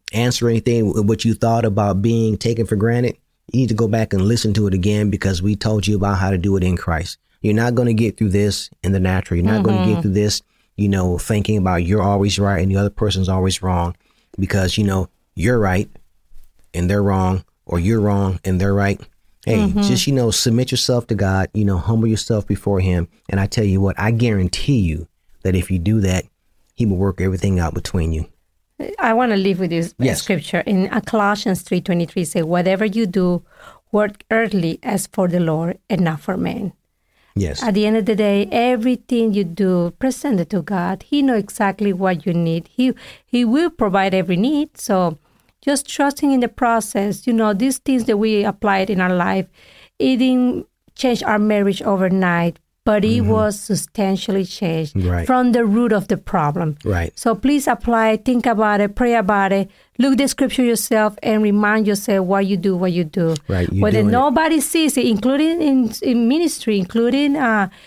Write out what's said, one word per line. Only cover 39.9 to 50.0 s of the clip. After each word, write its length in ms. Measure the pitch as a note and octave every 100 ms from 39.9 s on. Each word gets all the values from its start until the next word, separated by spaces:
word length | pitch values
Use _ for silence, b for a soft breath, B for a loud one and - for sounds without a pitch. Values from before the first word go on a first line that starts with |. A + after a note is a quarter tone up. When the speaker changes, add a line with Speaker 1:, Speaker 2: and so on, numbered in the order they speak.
| -
Speaker 2:
present 420 | C4 - C#4+ G3+
it 100 | E3+
to 120 | G3
God. 420 | - G3 F3 F#3+
He 160 | - D4
know 120 | C4+
exactly 580 | A#3 G3+ - G3+ F#3+ G3+
what 340 | F#3 F#3+ F3 -
you 60 |
need. 360 | E3+ E3 E3 -
He, 240 | - B3+ A#3 B B B
he 180 | A#3+
will 260 | A#3+ C4+ E4+
provide 440 | - G#3+ G3 F#3+
every 220 | F#3+ F3+ F3
need. 400 | A#3+ D4 D4+ -
So 400 | - F#3+ F3 - _ _ _ _
just 280 | - C#4 -
trusting 420 | - C#4+ C#4+ C#4+
in 100 | C4+
the 80 | A#3+
process. 800 | - A#3+ A3+ A3 - G3+ G3+ -
You 60 |
know, 200 | A3+ G#3+
these 240 | G3 C4 C4
things 260 | - C4
that 140 | A3 G#3
we 260 | A3 G#3
applied 460 | G#3 G3 G#3 G3 F#3+
in 100 | F#3+
our 140 | F#3
life, 320 | F3+ F3+ F#3+ F#3 b b b b
it 180 | -